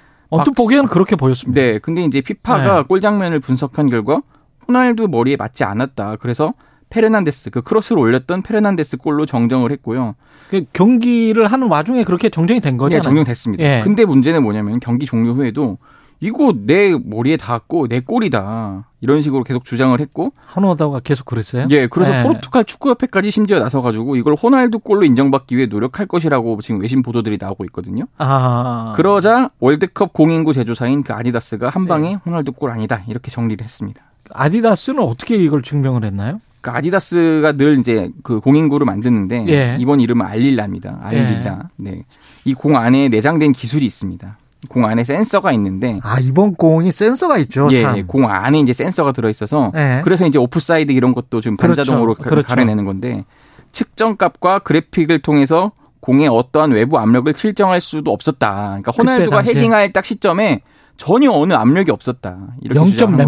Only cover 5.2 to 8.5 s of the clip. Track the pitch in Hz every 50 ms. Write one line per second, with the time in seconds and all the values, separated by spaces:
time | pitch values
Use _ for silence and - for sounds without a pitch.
5.2 | 117 131 139 135 101 113 - - 131 98 101 110 131 135 - - 101 104 110 -
6.2 | - 123 120 - 151 160 247 _ _ _ _ _ _ _ - 226 220 220 220 208
7.2 | 185 151 135 - - 113 - 123 127 - 214 220 202 - 233 170 123 113 123 131
8.2 | 131 - 175 190 190 -